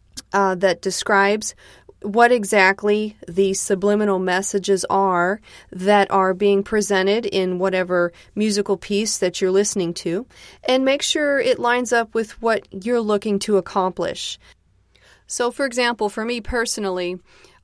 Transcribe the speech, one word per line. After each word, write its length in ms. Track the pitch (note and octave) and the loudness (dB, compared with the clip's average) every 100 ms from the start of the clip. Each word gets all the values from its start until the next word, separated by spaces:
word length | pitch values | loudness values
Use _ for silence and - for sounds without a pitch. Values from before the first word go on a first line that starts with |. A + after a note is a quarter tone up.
| _ - - | _ -18 -4
uh, 240 | G3 G3 F#3 | 0 0 2
that 260 | F#3+ F3 | 0 0
describes 720 | F#3+ - - G3+ G3 G#3+ - - - - - _ | -4 -6 0 2 4 0 -4 -12 -20 -20 -20 _
what 280 | G#3+ G#3 A#3 | -4 4 4
exactly 880 | B3 G3 G#3 F#3 G3 G#3 G#3+ G#3+ - - | 4 2 4 4 4 0 0 -2 -10 -6
the 280 | F3 G3 G3 | 0 0 0
subliminal 640 | - F#3+ G3+ G#3 G#3 F#3+ | -2 0 2 2 2 0
messages 640 | F#3 F3+ G3 G3+ F#3+ F#3+ - | 0 0 -2 -4 0 0 0
are 540 | G3 G3 F3+ F3 G#3 - - - | 0 2 2 0 -2 -8 -20 -18
that 380 | F#3+ F#3+ G#3 G3 | -6 2 4 4
are 220 | G3 F#3+ | 2 2
being 280 | F#3 G3+ G3 | 2 2 2
presented 640 | G3+ G#3+ G3+ G3 F#3+ G#3+ A#3 | 0 -2 0 2 2 0 0
in 320 | G3 F#3 F3+ | -2 -2 0
whatever 560 | F#3+ F#3 F3+ F3+ F3 - - - | 0 0 0 0 0 -4 -12 -2
musical 420 | G#3+ G3+ G3+ F#3+ | 0 0 -2 -4
piece 400 | - G3+ G#3+ - | -2 -2 -2 -2
that 240 | F#3 F3+ | -2 0
you're 100 | F#3+ | 0
listening 440 | F#3+ G3+ G3+ E3+ E3+ | 2 2 -2 -4 -4
to, 320 | F3 F3 C4 - - - - | -4 -6 -6 -18 -20 -10 0
and 200 | C4 C4 | 2 2
make 160 | C#4+ | 0
sure 380 | - D#4+ D4 C#4 | -2 0 0 0
it 180 | B3+ B3+ | 0 0
lines 340 | A#3+ B3 B3 | 2 0 2
up 220 | A#3 A3+ | 0 0
with 260 | A3+ A3 - | -4 -6 -4
what 280 | A3+ A3 - | -2 -2 -4
you're 300 | G3 G3+ A#3+ | -10 -4 -2
looking 380 | G#3+ G#3 A3 G3+ | 0 -2 0 -2
to 180 | G#3 G3+ | 0 0
accomplish. 800 | F3+ G3+ F#3 F3+ E3+ - - - - _ _ _ _ _ _ _ _ | 0 -2 -2 -2 -6 -6 -10 -12 -18 _ _ _ _ _ _ _ _
So, 240 | - A#3+ | -4 -4
for 160 | B3 C#4 | -2 -4
example, 420 | A#3+ A#3+ A#3 G#3 | 0 -2 -2 -4
for 160 | A3 | -4
me 160 | A3 A#3+ | -6 -6
personally, 800 | G#3+ B3 A3+ - G3+ F#3 F3+ F#3 - _ - _ | -4 -4 -4 -4 -4 -4 -6 -8 -14 _ -20 _